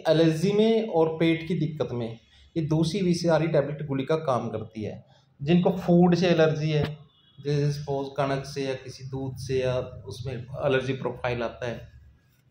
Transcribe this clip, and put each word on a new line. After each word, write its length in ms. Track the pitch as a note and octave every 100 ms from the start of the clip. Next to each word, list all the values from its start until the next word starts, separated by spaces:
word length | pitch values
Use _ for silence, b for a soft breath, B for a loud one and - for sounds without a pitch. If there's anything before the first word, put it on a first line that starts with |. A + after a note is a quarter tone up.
| E3
एलर्जी 440 | D#3 E3 D#3 G3
में 360 | G#3 A3 A3+ A3
और 300 | E3 D#3+ D#3+
पेट 280 | E3 D#3+ -
की 80 | D#3+
दिक्कत 340 | D#3 - B2
में 280 | A#2+ A2+ A#2+ b b b E3+
ये 60 |
दूसरी 380 | D3 D#3 D#3+ G#3
विषारी 460 | F3+ E3 F3 D3+ E3
tablet 400 | D3+ C#3 D3 C#3+
गुलिका 280 | C3+ C3+ D#3
काम 340 | - A#2+ A#2
करती 340 | G#2+ G#2+ A2
है। 220 | G2+ - - b b -
जिनको 300 | C#3+ F3 F#3
food 440 | F3+ - F3 F3+ E3+
से 120 | F3+
एलर्जी 420 | D#3+ D#3 C#3+ D#3
है, 360 | D3 - - - _ _ - C#3
जैसे 260 | D3 D3
suppose 360 | C#3+ C#3+ C#3 C3+ D3
कणक 280 | C#3 C#3 -
से 220 | C#3 C3+
या 60 |
किसी 300 | C3 B2+ -
दूध 340 | C3 C3 C3+ C3
से 240 | - C3
या 180 | B2+ B2+
उसमें 540 | B2 - - - C#3 B2 - B2+ C#3+
allergy 280 | C3 B2
profile 500 | C3 B2 - B2 A#2+
आता 240 | A2+ - B2
है, 220 | A2+ - - - _ _ _ _